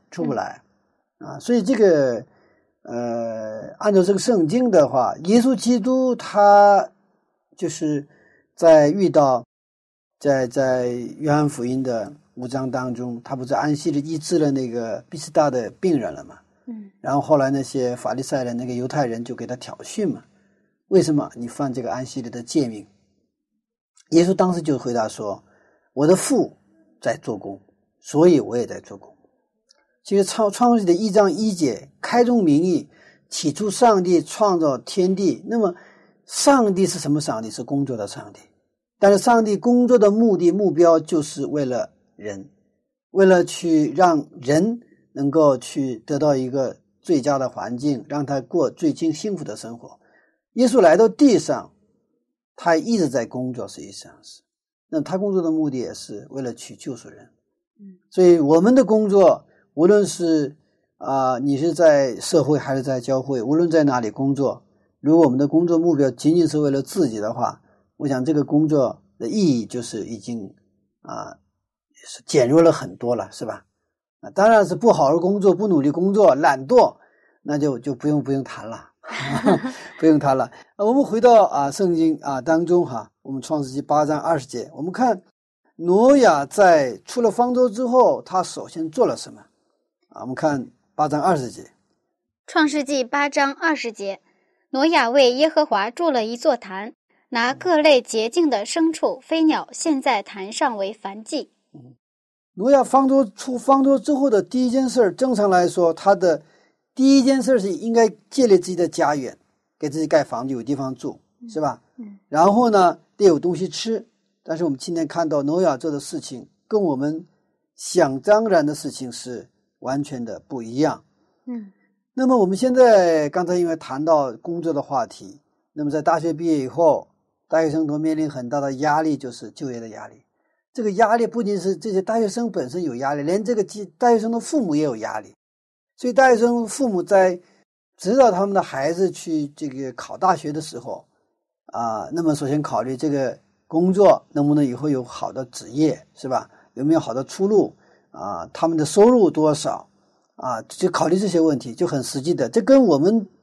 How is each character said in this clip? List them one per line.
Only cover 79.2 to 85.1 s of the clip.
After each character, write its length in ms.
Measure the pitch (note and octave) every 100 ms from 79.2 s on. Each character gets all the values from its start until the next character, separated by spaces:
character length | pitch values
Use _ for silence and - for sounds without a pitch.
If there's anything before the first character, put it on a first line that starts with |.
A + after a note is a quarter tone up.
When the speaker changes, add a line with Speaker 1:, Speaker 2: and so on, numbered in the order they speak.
| C3+ A#3 A3+ - B3+ - - -
Speaker 1:
不 60 | D#3+
用 120 | D3+
谈 180 | C#3+ C3
了。 100 | A#2+ - - -
啊， 100 | G#3
我 80 |
们 100 | C4+
回 160 | C4+ A3
到， 260 | A#3+ A3+ F#3+
啊， 240 | C#3 C#3
圣 240 | C#3+ F#3+
经， 240 | E3 D#3+ D#3
啊， 180 | C#3+ C3+
当 260 | B2 D#3+ E3+
中 200 | F3 C3+
哈， 260 | A#2 G#2+ _
我 80 | -
们 100 | C3+
创 220 | - D3+
世 60 | C3+
纪 120 | C3+
八 240 | C#3+ D3 D3
章 140 | D3+
二 180 | D#3 D#3+
十 80 | -
节， 260 | A#2+ - C3
我 60 |
们 100 | E3
看 300 | F#3 B3